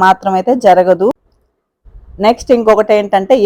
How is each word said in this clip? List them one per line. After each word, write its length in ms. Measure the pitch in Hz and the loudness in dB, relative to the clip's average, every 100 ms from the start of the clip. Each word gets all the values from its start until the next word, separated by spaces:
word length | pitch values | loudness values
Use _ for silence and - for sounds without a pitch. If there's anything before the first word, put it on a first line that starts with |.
| 185 | 0
మాత్రం 280 | 185 196 185 | 0 -2 -4
అయితే 160 | 185 254 | -2 0
జరగదు. 420 | 208 180 185 180 202 - _ _ _ _ _ _ - - - - | 2 2 2 0 -2 -6 _ _ _ _ _ _ -20 -20 -20 -4
నెక్స్ట్ 260 | 208 240 - | -2 -2 -2
ఇంకొకటి 420 | 240 220 208 214 | -2 2 0 0
ఏంటంటే, 400 | 208 202 196 196 262 | -2 -2 -4 0 0